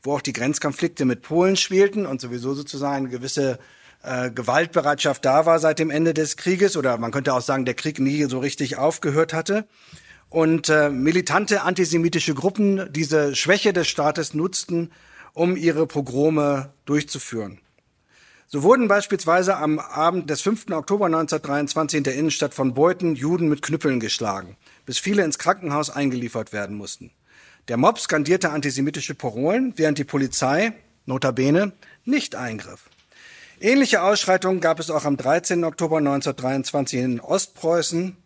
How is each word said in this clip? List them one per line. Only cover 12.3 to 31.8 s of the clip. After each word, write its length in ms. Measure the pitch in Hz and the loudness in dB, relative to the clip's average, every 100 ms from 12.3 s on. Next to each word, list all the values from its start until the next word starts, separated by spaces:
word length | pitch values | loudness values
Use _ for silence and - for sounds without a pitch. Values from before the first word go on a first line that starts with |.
Gruppen 580 | 139 175 190 202 196 190 | 0 -2 2 2 2 -2
diese 440 | 143 156 156 143 135 | -4 0 2 2 0
Schwäche 360 | - 196 214 | 2 2 4
des 160 | 180 160 | 2 0
Staates 460 | - 147 156 156 | 0 0 0 -4
nutzten, 580 | 151 175 - - 170 165 _ _ - - | -2 -2 -4 -4 -4 -4 _ _ -20 -20
um 220 | - 170 180 | -2 0 2
ihre 300 | 165 151 160 | 0 2 0
Pogrome 880 | - 135 127 151 156 147 139 135 _ - | -2 -4 2 2 4 2 0 -4 _ -2
durchzuführen. 760 | 147 147 139 - 113 104 - _ _ _ _ _ _ _ _ _ | -2 -2 -8 -8 -8 -8 -12 _ _ _ _ _ _ _ _ _
So 160 | 147 | 0
wurden 240 | 151 254 226 | 4 6 6
beispielsweise 680 | 202 202 196 160 170 185 190 | 2 2 -2 2 2 4 0
am 220 | 151 156 | 0 -2
Abend 500 | - - 160 180 156 | -4 0 2 2 -2
des 120 | 147 | -2
fünften 300 | - 220 - | -2 -2 -2
Oktober 380 | 165 143 202 196 | -6 -2 0 2
neunzehnhundertdreiundzwanzig 880 | 160 156 156 143 143 143 - 156 160 | 2 0 -2 -2 -2 -2 -2 0 0
in 60 | |
der 120 | 139 131 | -2 0
Innenstadt 380 | 156 143 143 | -2 0 -4
von 200 | - 135 | 0 -2
Beuthen 420 | 123 160 185 180 147 | 2 2 2 -2 -2
Juden 340 | 139 175 170 | -2 0 0
mit 120 | 147 | 0
Knüppeln 380 | - 156 156 127 | -2 -2 0 -2
geschlagen, 560 | 110 - 113 98 90 98 _ _ - | -2 -4 -4 -4 -8 -18 _ _ -10
bis 140 | 127 | -6
viele 240 | - 208 | 0 2
ins 160 | 170 139 | 2 0
Krankenhaus 500 | - 196 180 143 147 | 0 0 0 -2 -2
eingeliefert 640 | - 139 123 120 117 107 | -2 -2 -2 -4 -6 -6
werden 240 | 104 101 104 | -6 -8 -8
mussten. 340 | 101 - - _ _ _ - _ - | -12 -14 -16 _ _ _ -20 _ -6
Der 80 | 120 | 4
Mob 240 | 156 220 | 4 4
skandierte 520 | - 156 143 180 180 | -2 -2 2 2 2
antisemitische 640 | 147 143 127 139 147 - 147 | -2 -4 -2 -2 -2 -10 -6
Parolen, 580 | 127 110 143 220 262 - | -6 -2 0 0 -2 0
während 220 | 156 147 | 0 0
die 60 | |
Polizei, 680 | 139 143 135 - 131 147 220 220 _ _ - | -2 -2 -2 0 0 2 0 -4 _ _ -6
nota 260 | 131 135 | -2 0
bene, 420 | 123 131 160 202 - | 2 2 4 2 -4